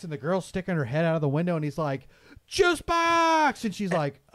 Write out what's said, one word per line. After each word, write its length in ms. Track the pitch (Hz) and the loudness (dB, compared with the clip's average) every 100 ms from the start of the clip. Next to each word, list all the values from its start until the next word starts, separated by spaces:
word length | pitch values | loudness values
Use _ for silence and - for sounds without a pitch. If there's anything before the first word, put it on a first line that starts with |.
And 80 | 180 | -8
the 40 | 147 | -6
girl's 300 | 139 190 - | 0 0 0
sticking 300 | 196 180 170 | -6 -2 0
her 80 | |
head 200 | 127 147 | 0 2
out 120 | 165 160 | 2 2
of 40 | |
the 80 | 151 | 2
window, 280 | 143 175 165 | 2 2 0
and 80 | |
he's 140 | 151 139 | -2 -2
like, 300 | 156 139 - - - - _ | -2 -4 -8 -20 -20 -20 _
Juice 360 | - 359 320 | -2 0 0
box! 840 | - 339 339 339 330 320 302 233 | 0 0 2 2 4 4 2 0
And 100 | 226 | -6
she's 180 | 180 202 | -4 -2
like 280 | 175 147 139 _ | 0 -2 -6 _